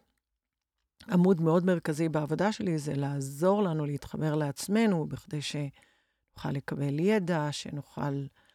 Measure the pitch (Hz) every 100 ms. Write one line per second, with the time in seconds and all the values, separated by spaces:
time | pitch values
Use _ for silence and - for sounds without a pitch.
0 | _ _ _ _ _ _ _ _ _ _
1 | - 180 180 185 165 170 180 175 - 151
2 | 165 151 147 156 185 214 202 160 147 139
3 | 143 143 135 139 180 208 196 156 147 143
4 | - - 156 151 147 - - 208 226 175
5 | 147 135 - 151 139 147 143 - _ _
6 | _ _ _ - 147 139 - 147 143 143
7 | 180 220 170 170 147 - - 147 - -
8 | 143 139 139 - _